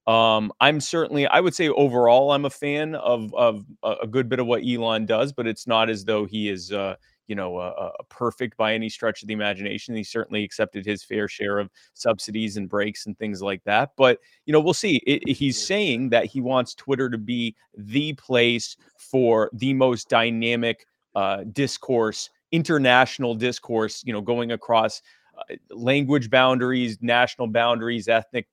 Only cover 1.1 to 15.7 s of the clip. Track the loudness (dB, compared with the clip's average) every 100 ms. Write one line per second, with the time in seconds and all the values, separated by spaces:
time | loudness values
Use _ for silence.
1.1 | 0 2 4 2 0 0 4 2 4 6
2.1 | 6 6 2 0 -4 -4 -4 -4 -4 -2
3.1 | -2 -2 2 2 2 -8 -8 -6 -4 -2
4.1 | -2 -2 -2 0 0 0 -2 -2 -2 0
5.1 | 0 0 -2 -6 -6 0 2 2 -2 -2
6.1 | -2 -2 -4 -4 -6 -6 -6 -6 -8 _
7.1 | _ -10 -8 -6 -6 -8 -8 -10 -12 -18
8.1 | -6 -4 -4 -8 -2 -2 0 -4 -6 -6
9.1 | -6 -8 -4 -4 -4 -6 -8 -8 -10 -6
10.1 | -8 -4 -6 -6 -4 -4 -4 -6 -8 -6
11.1 | -6 -6 -6 -4 -4 -4 _ _ -4 -2
12.1 | -2 -4 -6 -6 -6 -4 -4 -4 -6 -12
13.1 | -10 -8 -6 -6 -6 -2 0 0 4 4
14.1 | 4 _ _ 2 4 4 0 2 2 2
15.1 | 0 -2 -2 -2 -2 -2